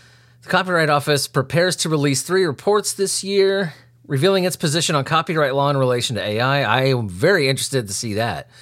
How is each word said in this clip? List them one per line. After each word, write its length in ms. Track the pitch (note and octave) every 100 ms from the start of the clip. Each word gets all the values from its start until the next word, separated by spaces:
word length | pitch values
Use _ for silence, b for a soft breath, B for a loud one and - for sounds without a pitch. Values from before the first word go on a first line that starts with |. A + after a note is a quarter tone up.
| b b b b
The 80 | -
Copyright 400 | F3+ F#3 F3 D#3
Office 380 | C#3+ C3+ C#3+ -
prepares 480 | D3 C3 E3+ F3+ -
to 120 | E3
release 340 | D#3 C#3+ C3+
three 220 | - F#3 F3+
reports 480 | C3+ - G#3 G3
this 300 | - F#3+ -
year, 520 | F#3+ G3 G3 G3 F3+ B B _ -
revealing 380 | C#3 F3+ G3 F3+
its 100 | -
position 400 | E3 D#3+ D#3 D3+
on 80 |
copyright 500 | C3 D#3+ E3 D#3+ C#3+
law 160 | C#3 C#3
in 80 | C#3
relation 380 | B2+ B2 A2+ G#2+
to 80 |
A 160 | F#2+ G#2+
I. 220 | B2+ C#3
I 200 | A#2 A#2+ C3+
am 220 | B2+ G#2+
very 420 | F2+ D3+ G3 C3+
interested 380 | C3+ - C3+ G2+
to 60 |
see 220 | G2 A#2+ G2+
that. 340 | A#2 D2+ - B